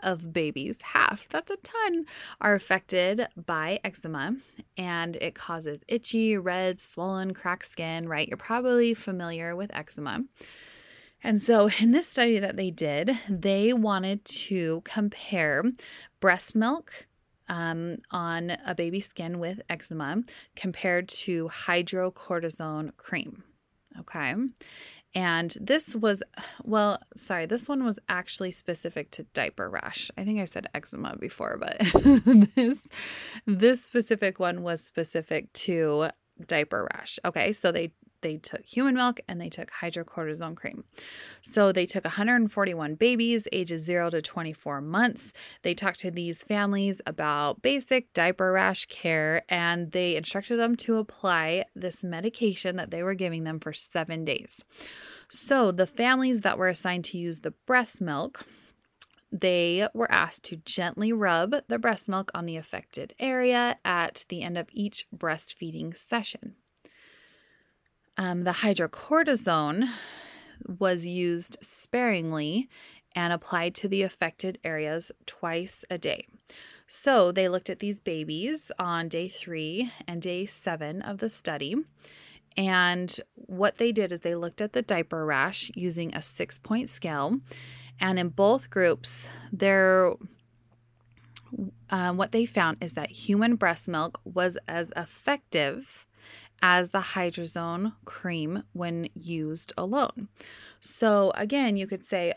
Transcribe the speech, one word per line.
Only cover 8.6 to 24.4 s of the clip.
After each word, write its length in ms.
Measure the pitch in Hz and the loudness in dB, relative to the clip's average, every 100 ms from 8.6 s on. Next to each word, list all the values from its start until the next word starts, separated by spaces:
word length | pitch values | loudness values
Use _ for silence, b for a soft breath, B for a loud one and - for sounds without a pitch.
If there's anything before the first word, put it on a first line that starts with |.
| 247 240 233 220 | 4 4 4 2
familiar 600 | - 185 170 165 170 175 | -4 -6 -6 -6 -6 -6
with 140 | 202 | -8
eczema. 500 | - 156 - 147 - 269 B B B B B B B B B | -8 -10 -8 -6 -4 -6 B B B B B B B B B
And 160 | - 214 | 0 2
so 300 | 220 226 208 196 | 6 8 6 6
in 120 | 226 | 6
this 160 | 269 339 | 6 4
study 320 | - 233 220 | 2 4 4
that 180 | 196 - | 2 -2
they 140 | 190 | -4
did, 440 | 165 156 143 190 240 - | -2 -2 0 0 0 -2
they 420 | 185 196 196 214 | -2 2 4 4
wanted 540 | 247 214 190 190 202 - | 4 4 2 0 -4 -4
to 560 | - - 190 165 165 | -8 -2 0 0 -2
compare 800 | - - 208 - - 190 156 143 233 247 B B B _ | -2 0 0 -2 -4 0 2 2 2 -2 B B B _
breast 360 | 196 180 - 220 | 4 4 2 2
milk, 500 | 226 320 - - - _ _ _ - | 2 0 -4 -18 -20 _ _ _ -8
um, 500 | 170 165 165 170 170 - | -4 -2 -2 -4 -8 -6
on 480 | 180 170 165 175 175 - | -6 -4 -4 -4 -6 -4
a 80 | |
baby's 340 | 175 170 190 - | -4 -2 -4 -6
skin 300 | - 165 175 | -8 -8 -6
with 240 | 170 202 - | -6 -8 -8
eczema 540 | 170 - 160 143 185 240 B B - | -10 -8 -6 -4 -4 -6 B B -10
compared 520 | 185 170 190 175 180 | -8 -4 0 0 -2
to 380 | - - 175 165 | -6 -4 -4 -4
hydrocortisone 1500 | - - 175 175 185 185 180 - 175 165 - 160 151 156 - | -6 -2 0 0 -2 -2 -4 -6 -4 -4 -6 -6 -6 -8 -10
cream. 460 | - 175 - - - _ _ _ _ - | -8 -6 -6 -12 -20 _ _ _ _ -20
Okay. 340 | - 170 139 185 | -12 -6 -2 -2